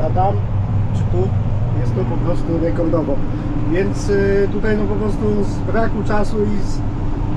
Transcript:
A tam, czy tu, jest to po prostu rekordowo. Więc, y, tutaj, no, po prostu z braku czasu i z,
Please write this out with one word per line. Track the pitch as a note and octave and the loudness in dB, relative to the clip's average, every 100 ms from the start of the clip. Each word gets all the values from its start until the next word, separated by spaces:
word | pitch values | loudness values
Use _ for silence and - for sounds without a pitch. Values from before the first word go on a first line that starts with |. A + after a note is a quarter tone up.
| - | 0
A | |
tam, | F3+ F#3+ G#3 - - - - - | 2 2 0 0 -2 0 0 0
czy | - | 0
tu, | - F3+ - - - - - D3+ | 0 0 0 0 0 0 0 0
jest | - | 0
to | B2 | -2
po | A#2+ - | -2 0
prostu | - F3 - E3 | 0 0 0 0
rekordowo. | E3+ - G#2+ - - C#3 - - - - - | 0 0 0 0 0 0 0 -2 -2 -2 0
Więc, | E3+ G3 G3+ - | 0 0 -2 0
y, | G3+ G3 G3 G3 | 2 2 2 2
tutaj, | G#3 G#3+ G#3+ | 0 0 0
no, | |
po | G3+ | 0
prostu | G#3 G#2+ - G#3 G3+ | 0 0 0 0 0
z | G2+ - - | 0 -2 0
braku | A3+ A3 A3 - | 0 0 0 0
czasu | G#3 G3+ G#3+ | 2 2 0
i | G#3 G#3 | 0 0
z, | - - - - - - - | 0 0 -2 -2 -2 -2 -2